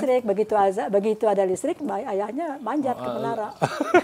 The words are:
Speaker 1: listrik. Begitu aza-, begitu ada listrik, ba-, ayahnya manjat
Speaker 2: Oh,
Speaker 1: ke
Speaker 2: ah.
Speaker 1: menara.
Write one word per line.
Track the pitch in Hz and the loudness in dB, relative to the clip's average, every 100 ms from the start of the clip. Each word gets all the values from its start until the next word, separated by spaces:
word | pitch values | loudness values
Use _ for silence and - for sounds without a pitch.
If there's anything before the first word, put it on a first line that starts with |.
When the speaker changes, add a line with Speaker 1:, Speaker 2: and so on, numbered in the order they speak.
Speaker 1:
listrik. | 269 254 | 2 2
Begitu | 233 196 214 | 2 0 2
aza-, | 214 196 196 - | 4 4 2 0
begitu | 202 214 214 | 2 2 2
ada | 220 202 | 2 2
listrik, | 190 185 277 349 | 2 0 -2 -4
ba-, | 294 196 | -4 -6
ayahnya | 254 196 208 254 330 277 | -4 -4 -4 -4 -6 -6
manjat | 220 294 262 | -4 -2 0
Speaker 2:
Oh, | 247 | -2
Speaker 1:
ke | 247 | -4
Speaker 2:
ah. | 233 | -4
Speaker 1:
menara. | 226 226 208 - 147 - 294 339 | -4 -4 -6 -4 -4 -2 2 4